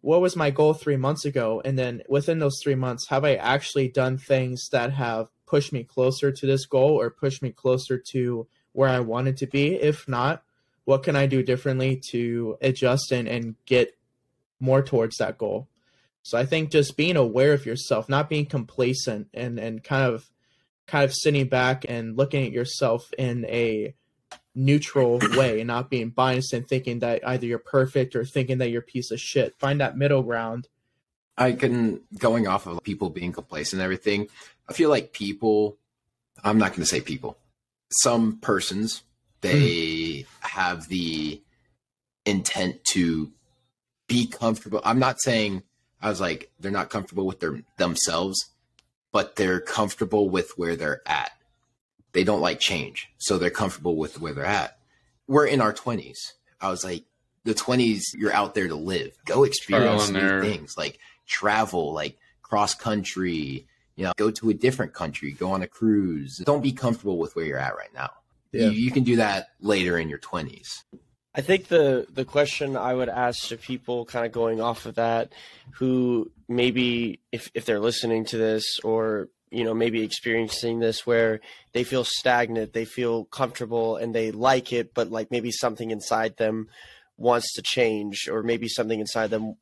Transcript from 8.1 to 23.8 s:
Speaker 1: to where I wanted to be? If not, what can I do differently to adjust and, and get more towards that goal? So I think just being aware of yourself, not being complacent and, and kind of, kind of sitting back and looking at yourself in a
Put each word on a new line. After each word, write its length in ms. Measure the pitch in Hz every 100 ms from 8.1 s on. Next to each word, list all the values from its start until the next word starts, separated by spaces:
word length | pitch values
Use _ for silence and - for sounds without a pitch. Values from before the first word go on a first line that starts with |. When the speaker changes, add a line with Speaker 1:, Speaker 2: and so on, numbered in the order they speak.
Speaker 1:
to 340 | 131 123 117 117 _ _
where 180 | - 135
I 100 | 127
wanted 380 | 117 117 131 135
to 80 | 113
be? 300 | 139 143 -
If 300 | 151 151 -
not, 340 | 123 131 165 _ _ _ _
what 200 | - 135
can 120 | 135 147
I 80 | 139
do 160 | 131
differently 600 | 127 127 139 131 131 131 -
to 480 | 120 120 117 117 -
adjust 520 | 131 131 127 135 -
and, 140 | 127 113
and 260 | 120 117 107
get 320 | - 127 120 _ _ _ _ _ _ _
more 220 | 131 135
towards 340 | 139 123 113 -
that 200 | 113 -
goal? 300 | 107 98 135 _ _ _ _ _
So 140 | - 117
I 80 |
think 280 | 135 160 156
just 240 | 156 139 -
being 200 | 160 170
aware 360 | 120 117 139
of 120 | 147 135
yourself, 420 | 123 - 113 110
not 200 | 135 147
being 180 | 151 143
complacent 840 | 139 113 - 123 131 - 107 107
and, 280 | - 123 120
and 240 | 113 113
kind 280 | - 139 131
of, 160 | 117 - _ _ _ _ _ -
kind 160 | 151
of 100 | 139
sitting 320 | 135 156 143 131
back 380 | 127 127 131 -
and 280 | 120 113 113
looking 280 | 139 143
at 60 | 127
yourself 600 | 117 127 - 127 117 - -
in 280 | 127 120
a 500 | 117 120 117 107